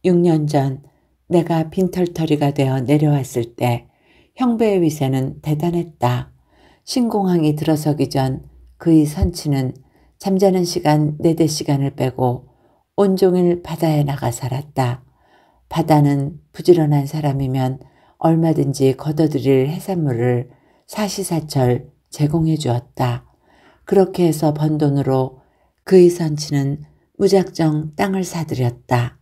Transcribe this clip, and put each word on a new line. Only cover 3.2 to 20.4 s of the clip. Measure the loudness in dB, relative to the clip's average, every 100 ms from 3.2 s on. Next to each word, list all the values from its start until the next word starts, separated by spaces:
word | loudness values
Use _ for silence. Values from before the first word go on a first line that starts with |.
| -2 -6 -6 -2
때 | -2 -2 -6 _ _ _ _ -4
형배의 | -2 0 0 2
위세는 | 0 0 -2 0 -4 -6
대단했다. | -6 -2 -2 -2 -6 -4 -2 -2 -6 _ _ _ _ _ -6
신공항이 | -2 0 0 2 2 2 0
들어서기 | 0 0 0 -2 -2
전 | 0 -2 -4 -10 -20 -20 _
그의 | 4 4 4
선치는 | 0 -2 -2 -2 -2 -2 -8 _ _ _ _
잠자는 | -2 2 4 2
시간 | 0 0 2 2 2 0
네 | 0 2
대 | 0
시간을 | 0 -2 0 -2 -2
빼고 | -4 0 -2 -2 -10 _ _ _ _ 0
온종일 | 2 4 4 4 2 0
바다에 | -6 -2 0 2
나가 | 0 -2 -4
살았다. | -4 -6 -6 -6 -4 -4 -4 _ _ _ _ _ _ _
바다는 | -4 2 4 4 2 -4 -8 _
부지런한 | -4 4 4 4 0 0
사람이면 | -4 -4 -2 -2 -2 -2 -4 -14 _ _ _
얼마든지 | 0 2 2 0 -2 2 0 0
걷어들일 | -4 0 0 0 2 2 0
해산물을 | -4 -6 -2 -2 0 0 -2